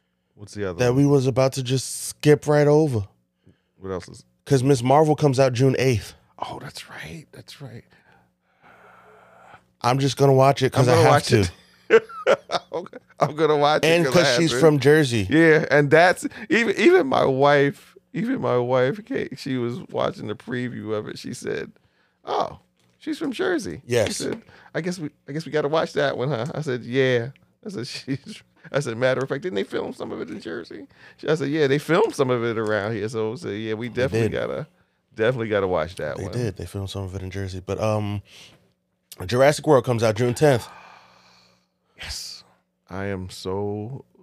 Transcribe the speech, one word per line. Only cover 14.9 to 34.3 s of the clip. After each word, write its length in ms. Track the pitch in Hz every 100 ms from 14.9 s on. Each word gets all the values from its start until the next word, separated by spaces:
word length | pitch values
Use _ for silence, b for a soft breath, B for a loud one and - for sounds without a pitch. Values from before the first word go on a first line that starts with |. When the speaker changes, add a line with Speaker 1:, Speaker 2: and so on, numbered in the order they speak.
| 151 139 117 95
Speaker 1:
Yeah, 360 | 151 165 151 -
and 180 | 143 147
that's, 380 | 156 180 - - B 208
even, 260 | 262 233 -
even 300 | 240 370 269
my 180 | 123 139
wife, 720 | 131 143 143 143 - - _ _
even 280 | - 226 262
my 160 | 123 123
wife, 460 | 123 127 127 107 220
Kate, 320 | 269 - 135
she 180 | - 127
was 220 | 120 123 -
watching 380 | 117 127 - 107
the 80 | 104
preview 580 | - 123 123 117 104
of 140 | 107 -
it. 100 | -
She 140 | -
said, 380 | - - - - - _ _ _ _ -
"Oh, 340 | - - - _ _ _ _
she's 200 | - 302
from 140 | 294
Jersey." 500 | 226 - 339 139 76 -
She 60 |
Speaker 2:
Yes. 240 | 120 98 -
Speaker 1:
said, 240 | - - - B B 151
"I 60 |
guess 180 | 175 180
we, 100 | 151 - -
I 40 |
guess 140 | 143 143
we 60 |
gotta 160 | 147 143
watch 260 | 160 170
that 240 | - 143 120
one, 120 | 127
huh?" 180 | 123 135
I 80 | -
said, 220 | 156 123
"Yeah." 460 | 113 131 131 123 117 - _ _ -
I 40 |
said, 180 | 98 117
<laughs> 0 |
"She's," 540 | - - 135 - 220 _ _ B
I 80 | 139
said, 160 | 139 113
"Matter 240 | 127 131
of 80 | 135
fact, 140 | 139
didn't 120 | 185 196
they 80 |
film 300 | 202 - -
some 180 | - 226
of 100 | 226
it 80 | -
in 120 | 220
Jersey?" 460 | - - - - 277 B B _
She, 100 | -
I 60 | 160
said, 140 | 139
"Yeah, 180 | 156 139
they 100 | 143
filmed 360 | 143 170 453 -
some 140 | 127
of 140 | 123
it 140 | 117 110
around 360 | 107 104 101 113
here." 120 | 107
So, 260 | 113 110 110
so 120 | 107
yeah, 260 | 104 110 107
we 120 | 120
Speaker 2:
They 140 | 113
Speaker 1:
definitely 260 | 127 113
Speaker 2:
did. 100 | 110